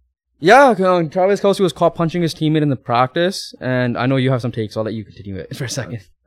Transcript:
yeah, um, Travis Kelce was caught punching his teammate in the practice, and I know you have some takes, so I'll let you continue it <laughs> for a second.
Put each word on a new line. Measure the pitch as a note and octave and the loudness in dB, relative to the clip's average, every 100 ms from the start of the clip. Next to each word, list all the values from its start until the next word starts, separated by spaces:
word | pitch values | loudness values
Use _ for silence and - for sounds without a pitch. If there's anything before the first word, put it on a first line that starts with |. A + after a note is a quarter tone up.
| _ _ _ _ | _ _ _ _
yeah, | E3 B3 C#4 F#3+ | 6 8 6 4
um, | F#3 F3+ D#3+ | 2 0 0
Travis | F#3 F#3+ G3 | 0 0 2
Kelce | G3+ F#3+ | 2 2
was | F#3 | 0
caught | - E3+ - | 2 0 0
punching | E3 F3 | -2 -2
his | E3 | -4
teammate | - D#3 D#3 | -2 0 2
in | D3+ | 0
the | C3 | -2
practice, | - A#2+ B2+ E3+ F3 G3 - - | -2 0 0 0 -2 -4 -12 -10
and | B2+ B2+ B2 A2+ | -4 -2 -2 -2
I | B2 | -2
know | C3+ | 0
you | B2+ | 0
have | C3 | 0
some | A#2 | -4
takes, | A2 G#2+ | -6 -6
so | A2+ | -6
I'll | |
let | A2 | -6
you | A2 | -8
continue | G2+ - G2 F#2+ | -12 -16 -14 -12
it | - - | -12 -10
<laughs> | |
for | |
a | B2+ | -8
second. | - G#2+ A2 - _ | -8 -10 -12 -16 _